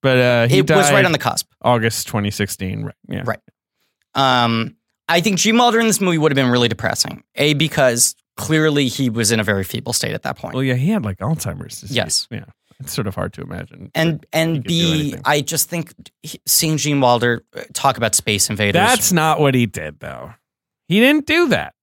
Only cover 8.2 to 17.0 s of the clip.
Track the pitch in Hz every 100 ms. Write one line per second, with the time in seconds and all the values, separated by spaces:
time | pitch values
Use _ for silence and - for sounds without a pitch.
8.2 | _ - - 156 156 147 131 - 131 113
9.2 | 110 113 107 98 95 - - - 110 104
10.2 | - - - 120 135 123 147 220 107 92
11.2 | 95 156 - 82 - - - 123 92 -
12.2 | - 107 - _ _ _ 135 - 101 98
13.2 | 95 - 90 90 90 - 95 - 165 156
14.2 | - 160 165 160 - 170 170 156 147 -
15.2 | - 151 151 160 - 170 - - - _
16.2 | - - - - 165 156 147 143